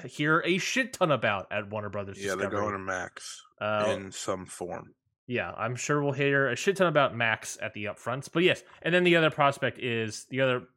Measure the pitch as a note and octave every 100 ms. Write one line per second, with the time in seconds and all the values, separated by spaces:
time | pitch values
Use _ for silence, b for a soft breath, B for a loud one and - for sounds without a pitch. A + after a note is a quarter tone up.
0 | B2 - D3+ D#3+ E3+ F#3 - B3+ A#3+ -
1 | F3 C3 A2+ G2 - G#2 G2+ G#2+ G#2 G2+
2 | G2 G2 G2 F#2 G2+ G#2 G#2 G2 F#2+ F#2
3 | F#2 - - - - - G#2+ G#2+ G#2+ G2+
4 | F#2+ - - F#2 F2+ - F2 F2 E2 _
5 | _ _ - A#2 F2 - A2+ B2 - D3
6 | C#3+ B2+ C#3 C#3 C3+ A#2+ G3 F#3+ F3 D3
7 | C3 A2+ A2+ A2 - - G#2+ G#2 G#2 -
8 | - C3 - E3+ F3 - - B D#3+ F3+
9 | F3+ E3+ D#3 - C#3 - B2+ - B2+ A2+
10 | A2 - - B2+ C3 B2 B2+